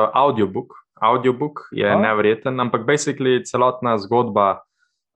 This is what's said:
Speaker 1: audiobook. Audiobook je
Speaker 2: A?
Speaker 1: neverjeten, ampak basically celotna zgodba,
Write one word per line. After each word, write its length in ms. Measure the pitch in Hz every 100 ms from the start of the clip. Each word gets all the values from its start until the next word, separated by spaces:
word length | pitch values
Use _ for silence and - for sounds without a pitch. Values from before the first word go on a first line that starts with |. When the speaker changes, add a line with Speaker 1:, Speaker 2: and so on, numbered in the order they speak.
| 110
Speaker 1:
audiobook. 600 | 123 143 110 98 110 123 - _ -
Audiobook 720 | 117 127 127 123 147 - -
je 160 | 113 101
Speaker 2:
A? 120 | 101
Speaker 1:
neverjeten, 600 | 107 107 104 113 131 131
ampak 240 | 123 117
basically 600 | 117 147 151 131 127 123
celotna 540 | - 123 123 127 123 113
zgodba, 640 | 98 120 120 104 98 92 _ _ _ _ _